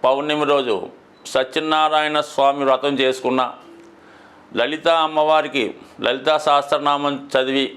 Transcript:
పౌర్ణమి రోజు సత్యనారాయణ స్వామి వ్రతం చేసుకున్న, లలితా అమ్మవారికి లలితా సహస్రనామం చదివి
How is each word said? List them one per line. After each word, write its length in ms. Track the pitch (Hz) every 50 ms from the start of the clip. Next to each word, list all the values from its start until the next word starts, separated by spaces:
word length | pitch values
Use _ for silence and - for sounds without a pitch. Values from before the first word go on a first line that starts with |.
| -
పౌర్ణమి 420 | 127 135 139 143 151 151 151 147 139 147
రోజు 240 | 143 131 120 107 92 87 - - - - _ - _ - - -
సత్యనారాయణ 840 | 131 131 131 - 160 156 156 156 156 156 156 151 156 151 151 151 151 147 -
స్వామి 320 | - - 139 139 139 143 139 135
వ్రతం 240 | 131 131 139 143 143 131
చేసుకున్న, 400 | 135 131 127 131 - 135 127 131 127 120 - - - - - - - - - - - - - - - - - - - - - -
లలితా 360 | 117 131 147 120 - 165 165 165 160 156
అమ్మవారికి 580 | 156 151 151 156 156 156 151 147 135 139 113 98 - - - - - - 104
లలితా 320 | 113 127 135 135 151 156 151 151 156
సహస్రనామం 680 | 143 143 143 - 151 147 143 143 143 143 143 143 143 135 139 - -
చదివి 320 | 135 131 131 131 139 135 127 -